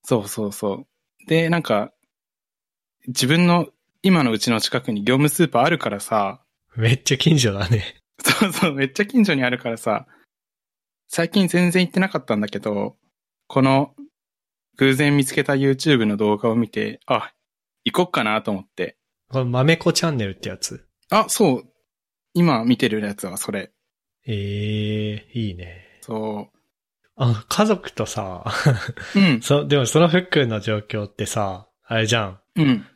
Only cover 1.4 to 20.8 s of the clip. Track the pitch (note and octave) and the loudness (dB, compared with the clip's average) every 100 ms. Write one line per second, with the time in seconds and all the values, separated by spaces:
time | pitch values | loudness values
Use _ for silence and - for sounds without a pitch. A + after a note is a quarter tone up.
1.4 | E3 E3+ - G#2+ G#2 _ _ _ _ _ | 2 -2 0 -2 -2 _ _ _ _ _
2.4 | _ _ _ _ _ _ - B2 B2+ E3 | _ _ _ _ _ _ -10 -4 2 4
3.4 | F3 F3 - _ _ _ F#3+ F3 B2+ A2 | 4 4 0 _ _ _ 2 4 4 0
4.4 | - A2+ - B2 - G#2 G#2 C3 D3 - | 0 0 0 -4 -4 -4 2 2 2 2
5.4 | D#3+ A#2 C#3+ E3 A2+ G2+ - G#2+ G2 - | 2 4 2 0 -4 -6 -2 -2 -2 -6
6.4 | _ _ _ - A2 C3 - C#3 E3+ D#3 | _ _ _ -2 0 2 0 0 4 4
7.4 | A2+ G2 F2+ A2+ - - _ _ - - | 2 -2 -2 -2 -2 -16 _ _ -4 0
8.4 | G3+ - F3+ C#3 C3+ - G3+ B3+ G3 C#3 | 0 0 -2 0 -2 -2 0 2 2 2
9.4 | B2 B2 A#2+ A2+ - G#2 - _ _ _ | 0 -2 -4 -4 -2 -4 -6 _ _ _
10.4 | _ _ _ _ _ _ _ - E3+ G#3 | _ _ _ _ _ _ _ -4 0 2
11.4 | F#3 F3 F3+ F3+ F3+ F#3+ F#3+ D3+ - G#2+ | 2 4 4 2 2 0 0 -2 -2 -2
12.4 | G#2 G2+ G#2+ G2+ G2+ _ _ _ _ _ | -2 -6 -4 -4 -6 _ _ _ _ _
13.4 | _ C3+ C3 C3+ C#3+ - C#3+ _ _ _ | _ 2 4 2 0 -8 -20 _ _ _
14.4 | _ _ _ - C3+ C3 D3 C#3+ C3+ - | _ _ _ 0 2 4 2 2 2 -2
15.4 | C#3 C#3 C#3 C3+ D#3 C3 G#2+ G#2 G#2 G#2 | 0 2 2 0 2 2 2 0 0 2
16.4 | A#2+ A2+ A2+ A2 G#2+ G#2+ - A#2 - _ | 2 0 -2 -4 -6 -8 -4 -4 -4 _
17.4 | _ _ _ _ A#2 - F3+ D3 A2 A2 | _ _ _ _ -4 -2 0 0 0 -2
18.4 | A2+ G2 - - F2+ _ _ _ _ C3 | -4 -8 -10 -10 -10 _ _ _ _ -4
19.4 | B2 B2 C#3+ E3 F3 E3 E3+ C#3 G2+ F2+ | -2 0 0 2 0 0 -2 -2 -6 -8
20.4 | G2+ F#2 - - | -12 -10 -12 -14